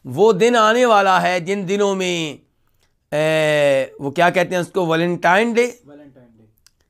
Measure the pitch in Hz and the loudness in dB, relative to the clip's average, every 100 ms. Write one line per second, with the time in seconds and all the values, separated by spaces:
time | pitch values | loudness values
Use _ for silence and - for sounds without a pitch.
0 | 131 127 214 185 226 240 214 233 247 208 | -10 0 2 4 2 2 2 2 2 4
1 | 196 185 175 180 165 202 180 202 202 190 | 4 2 0 -2 -4 -6 -4 -2 -2 -2
2 | 180 175 156 123 _ _ _ _ _ _ | -4 -4 -6 -10 _ _ _ _ _ _
3 | _ 151 156 156 151 151 143 135 131 - | _ -4 0 0 0 2 2 0 -2 -8
4 | 139 139 175 180 175 180 175 190 170 160 | -6 0 0 2 -2 -4 -4 -4 -2 0
5 | 175 170 170 185 233 226 240 - - 147 | -2 -2 0 2 2 0 -2 -6 -20 -20
6 | 147 131 120 110 110 110 _ _ _ | -20 -20 -20 _ _ _ _ _ _